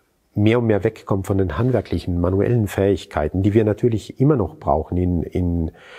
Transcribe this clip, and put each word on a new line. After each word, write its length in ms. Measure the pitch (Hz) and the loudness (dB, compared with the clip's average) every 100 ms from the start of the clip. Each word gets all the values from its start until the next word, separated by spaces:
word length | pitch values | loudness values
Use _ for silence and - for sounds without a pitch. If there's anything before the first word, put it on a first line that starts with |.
| _ _ _ | _ _ _
mehr 260 | - 104 117 | 0 2 4
und 80 | 117 | 2
mehr 160 | 104 | 2
wegkommen 400 | 110 - - 101 | 0 -4 -4 -4
von 160 | 95 98 | -2 0
den 180 | 92 78 | 0 -2
handwerklichen, 640 | 123 120 - 90 - 87 | 0 -2 -2 -6 -4 -2
manuellen 480 | 87 95 98 120 101 | 0 0 0 0 0
Fähigkeiten, 720 | - 98 92 - - 76 90 | 0 0 0 -4 -4 -2 0
die 140 | 98 104 | 2 4
wir 80 | |
natürlich 560 | 107 101 123 110 - - | 2 2 0 -2 -6 0
immer 160 | 135 147 | 2 2
noch 220 | 95 - | 0 -4
brauchen 400 | - 76 80 90 | -2 -2 -2 -2
in, 260 | 90 87 | 0 0
in, 480 | - 92 90 85 80 - - | -2 -2 -2 -2 -4 -8 -20